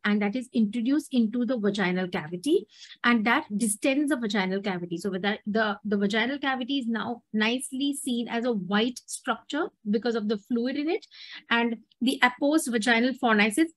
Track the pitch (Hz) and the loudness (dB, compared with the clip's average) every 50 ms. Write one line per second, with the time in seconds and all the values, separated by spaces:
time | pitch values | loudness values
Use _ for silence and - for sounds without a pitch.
0 | - 208 208 208 202 202 202 254 240 - - 240 220 202 208 240 220 247 277 311 | 0 0 2 2 2 0 -2 -4 -6 -2 0 0 0 2 0 -2 0 0 0 0
1 | 302 - 269 247 226 208 233 240 247 214 262 233 202 202 202 214 190 180 180 185 | 0 0 2 2 2 2 0 -2 -2 0 0 0 0 0 0 0 0 0 0 0
2 | 185 180 180 180 151 156 175 175 - 277 330 415 214 - - - - - - - | -2 -2 -4 -6 -6 -6 -8 -6 0 2 2 2 0 -2 -10 -20 -20 -20 -10 -2
3 | - 240 233 233 202 233 233 285 - - 208 196 233 214 208 - - 285 269 285 | 2 4 4 4 4 2 2 0 0 -2 -2 -2 0 0 0 0 0 0 2 2
4 | 302 277 302 247 233 208 208 214 185 185 185 196 196 214 180 175 175 175 170 170 | 2 0 0 -2 -2 0 0 0 0 0 -2 -2 -2 -2 -4 -4 -4 -6 -6 -6
5 | - 202 190 190 180 202 214 - - 214 202 220 220 214 208 - - 208 214 202 | -4 -4 -4 -2 -2 -2 -2 -2 -4 -2 0 0 0 0 -2 -4 -2 -2 0 2
6 | 202 196 214 220 226 247 285 277 294 269 262 247 254 233 277 277 240 226 226 220 | 2 2 2 0 0 0 -2 -2 -2 -2 -2 -2 -2 -2 -2 -2 0 -2 -2 -2
7 | 208 233 240 233 - _ - 214 214 226 240 254 - - 269 262 277 285 277 - | -2 -4 -6 -8 -8 _ -2 0 2 2 0 -2 -4 -6 -6 -2 -2 -2 -2 -4
8 | - 262 240 233 240 - 233 233 226 254 233 202 175 170 202 208 220 254 247 - | -4 -4 -2 -2 -2 -2 -4 -2 0 0 0 -2 -2 0 2 2 2 0 -2 -6
9 | - - - - - 254 226 214 - - - 294 359 - - _ - 208 202 233 | -10 -12 -14 -6 -4 -4 -4 -4 -6 -6 -4 -4 -4 -4 -6 _ -4 -2 0 0
10 | - 240 226 233 208 208 226 202 - - 247 233 233 254 269 285 294 311 370 - | 0 0 0 0 0 -2 -2 -4 -2 -2 -2 0 0 0 -2 -2 0 0 -2 -2
11 | - - - - - - - - - - 226 233 233 233 226 226 - _ _ _ | -4 -10 -18 -20 -18 -18 -18 -18 -4 0 0 2 2 0 -2 -4 -8 _ _ _
12 | 233 240 277 - - 240 - - 285 285 302 320 320 269 220 240 202 247 233 226 | 0 0 2 2 2 2 2 2 2 2 2 2 2 0 0 0 2 4 4 4
13 | 240 262 254 - - 233 220 208 208 220 208 320 330 330 - | 4 2 0 0 2 2 4 4 4 4 4 2 2 0 0